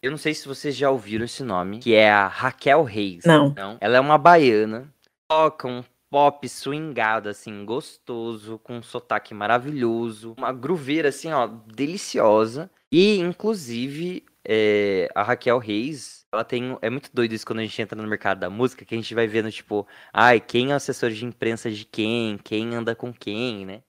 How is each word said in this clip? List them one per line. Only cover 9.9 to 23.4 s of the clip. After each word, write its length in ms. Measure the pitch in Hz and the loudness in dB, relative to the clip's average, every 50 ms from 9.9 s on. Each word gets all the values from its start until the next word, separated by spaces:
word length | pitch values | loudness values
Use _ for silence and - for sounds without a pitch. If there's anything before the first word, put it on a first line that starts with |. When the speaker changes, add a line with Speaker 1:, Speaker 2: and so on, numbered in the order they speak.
| 113 117 117 117 110 104 113 113 117 | 0 -2 -4 -6 -8 -12 -16 -18 -12
Speaker 1:
Uma 160 | 123 127 120 | -8 -8 -8
grooveira, 560 | 131 123 123 139 190 160 135 131 147 165 151 139 | -6 -6 -4 -4 -4 -4 -4 -4 -2 0 0 0
assim, 220 | 135 - - 165 | -2 -2 -6 -4
ó, 140 | 156 131 117 107 110 117 107 110 | -2 -2 -2 -4 -6 -12 -20 -16
deliciosa. 960 | 107 - 143 156 180 196 - - - - 113 107 107 110 110 113 117 143 175 - _ _ _ _ | -6 -6 -4 -4 -4 -8 -10 -6 0 2 4 6 6 6 4 0 -2 -8 -12 -14 _ _ _ _
E, 260 | 147 170 196 214 214 190 | 4 4 6 6 4 2
inclusive, 1040 | 170 180 175 - - 214 226 185 143 120 117 117 127 139 139 156 170 180 185 - - _ _ _ _ | 0 -2 -4 -4 -4 -4 -4 -4 -6 -8 -8 -6 -6 -8 -8 -8 -10 -8 -10 -12 -14 _ _ _ _
é, 640 | - 110 110 107 107 104 104 104 101 98 92 82 - - | -2 0 2 4 4 4 2 2 2 0 0 -2 -2 -2
a 80 | 98 | -2
Raquel 360 | 104 113 123 - - 123 117 127 | -2 0 -2 -2 0 0 0 0
Reis, 680 | 113 107 104 107 123 147 156 120 - - - - _ _ | 0 -2 -4 -4 -4 -6 -8 -12 -14 -18 -20 -20 _ _
ela 100 | - 110 | -6 -6
tem, 340 | 113 - 127 120 123 127 131 - | -4 -4 -4 -6 -4 -6 -8 -6
é 80 | - 113 | -6 -6
muito 200 | 123 143 - - - | -6 -6 -10 -6 -2
doido 180 | 123 117 113 | 0 0 0
isso 140 | 113 107 - | -2 -6 -8
quando 140 | - 113 110 | -8 -6 -6
a 20 | |
gente 180 | 110 101 - - | -6 -6 -6 -8
entra 200 | 110 - 110 107 | -8 -8 -8 -10
no 80 | 107 107 | -6 -6
mercado 320 | 107 - - 101 95 98 | -6 -4 -2 -4 -4 -2
da 100 | 92 90 | -6 -8
música, 340 | 98 110 127 120 - - - | -2 -2 -2 -2 -2 -8 -12
que 80 | - | -8
a 60 | 113 113 | -8 -8
gente 160 | 110 - 113 | -8 -4 -2
vai 140 | 117 113 107 | -2 -2 0
vendo, 220 | 107 113 107 110 | 0 -2 -2 -4
tipo, 340 | - - - _ 107 104 98 - - - - - | -8 -12 -10 _ -6 -6 -6 -6 -14 -20 -20 -6
ai, 280 | - 98 117 123 120 107 | 0 4 6 6 6 6
quem 300 | - - - 120 123 139 | 2 0 -2 0 0 0
é 40 | 143 | 0
o 20 | |
assessor 340 | 139 - - 127 - 127 117 | -2 -2 -4 -4 -2 -4 -4
de 140 | 110 107 120 | -4 -4 -8
imprensa 460 | 120 - _ 113 113 113 110 - 117 | -10 -8 _ -4 -4 -4 -4 -6 -8
de 140 | 107 104 107 | -8 -8 -12
quem, 560 | - - 113 107 110 117 120 113 110 104 95 | -10 -6 -4 -2 -2 -2 -2 -2 -4 -6 -8
quem 320 | - - 110 107 113 117 117 | -8 -6 -4 -4 -4 -4 -6
anda 200 | 117 113 117 113 | -4 -4 -4 -6
com 160 | - 123 123 | -6 -8 -12
quem, 520 | 117 - - 104 104 110 | -12 -12 -10 -10 -8 -6